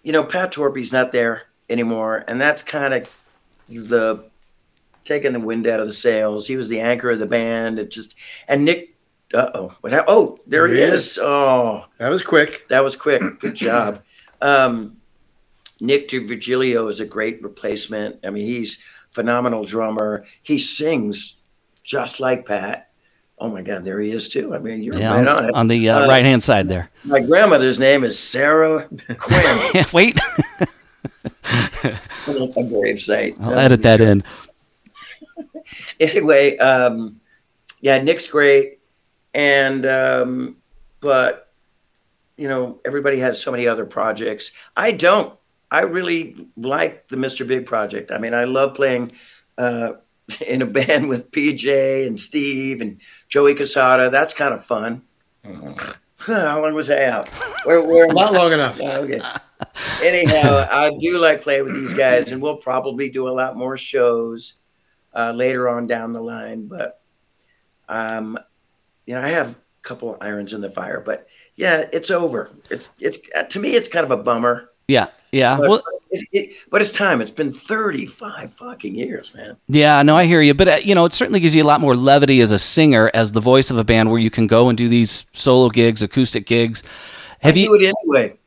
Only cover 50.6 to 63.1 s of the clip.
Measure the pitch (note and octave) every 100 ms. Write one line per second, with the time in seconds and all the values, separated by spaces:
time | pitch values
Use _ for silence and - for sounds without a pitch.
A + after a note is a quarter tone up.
50.6 | B2 G#2 B2+ D3 D3 A#2+ - D#3 D3 B2+
51.6 | B2 C#3 C3+ C3+ C3 G#2+ - D3+ C#3+ C3+
52.6 | C3+ B2+ A2 G2+ - - _ C#3+ C#3+ C#3+
53.6 | C#3 C#3+ B2+ B2+ B2+ C3+ D#3+ - C#3 A2+
54.6 | - A2+ A2 B2 _ _ _ _ G2+ F2+
55.6 | C#2+ - - - _ _ - A3 D#3 D3+
56.6 | D#3 D#3 C#3+ C#3 C3 A2 - - - -
57.6 | C#3 E3 D#3+ E3 E3 D#3+ G#3 F#3 E3+ D#3
58.6 | C3 - C#3 C3+ C#3 - B2 - _ _
59.6 | - - - - E3+ F3 E3 D3+ C#3+ C#3
60.6 | C3+ C3+ D3+ D3 E3 F3 D#3+ D3 D3 C#3
61.6 | C3+ C3+ C3 A2+ C3 B2 A#2+ C3 D3 D3
62.6 | C3 B2+ C3+ B2 C#3